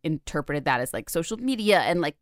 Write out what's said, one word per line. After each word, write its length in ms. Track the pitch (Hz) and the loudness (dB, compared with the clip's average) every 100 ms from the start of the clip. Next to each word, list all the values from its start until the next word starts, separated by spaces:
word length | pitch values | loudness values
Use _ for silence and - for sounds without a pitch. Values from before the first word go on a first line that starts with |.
interpreted 640 | 165 151 - 151 139 147 143 | -4 -4 -4 -6 -2 -2 2
that 140 | 127 | 2
as, 140 | 127 | 0
like, 160 | - 101 | -4 -4
social 280 | 165 165 220 | -4 -4 -4
media 420 | 254 240 208 190 | -2 -2 2 4
and, 220 | 120 175 | 4 2
like, 160 | 151 - | 0 -4